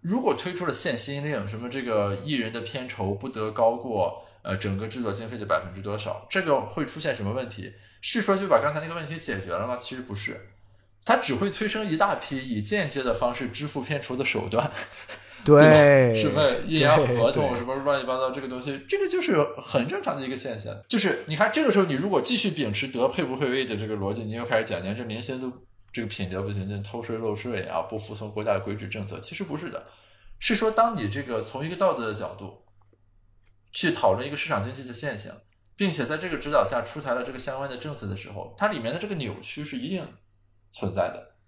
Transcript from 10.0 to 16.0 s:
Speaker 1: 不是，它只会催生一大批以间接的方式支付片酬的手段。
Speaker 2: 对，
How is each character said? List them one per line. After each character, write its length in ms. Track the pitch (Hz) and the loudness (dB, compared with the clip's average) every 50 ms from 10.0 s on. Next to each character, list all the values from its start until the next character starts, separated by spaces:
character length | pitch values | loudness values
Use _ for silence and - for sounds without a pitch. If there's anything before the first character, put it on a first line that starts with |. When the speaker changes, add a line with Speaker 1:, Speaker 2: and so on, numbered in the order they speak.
| 120 | -8
Speaker 1:
不 120 | - 104 | -8 -8
是， 340 | 101 - - - - - - - _ - - _ - _ _ _ _ _ | -8 -6 -8 -10 -10 -14 -20 -20 _ -20 -20 _ -20 _ _ _ _ _
它 120 | - 226 | 2 2
只 180 | 254 - - 131 | 2 4 0 -2
会 160 | - 196 202 | 0 0 -2
催 180 | - - 214 208 | -2 -2 -4 -2
生 160 | - 220 220 | -2 -2 -2
一 120 | 202 160 | -2 2
大 180 | 160 202 202 170 | 2 2 2 2
批 220 | - - - 143 | -2 -4 -6 -6
以 260 | 135 131 131 120 107 101 | -6 -4 -4 -4 -2 0
间 260 | 104 208 208 180 143 | 0 0 0 0 -2
接 140 | - 139 131 | -2 -2 0
的 100 | 123 113 | 0 0
方 220 | - 123 123 123 | 2 2 0 0
式 140 | - 135 113 | -2 -6 -6
支 180 | 104 - 143 | -6 -6 -8
付 160 | 147 - 147 127 | -6 -6 -6 -4
片 180 | - 151 143 | -4 -4 -4
酬 160 | - - 127 | -4 -6 -4
的 80 | 123 135 | -2 -2
手 240 | - - 107 - 101 | 0 0 -2 -2 0
段。 220 | 104 113 123 - - - - - - - - - - - - - - - - | 0 0 0 0 -2 -6 -10 -10 -12 -18 -16 -14 -16 -16 -16 -20 -20 -4 6
Speaker 2:
对， 720 | - 147 147 151 156 156 151 147 143 143 135 | 10 12 12 12 12 12 12 12 12 10 10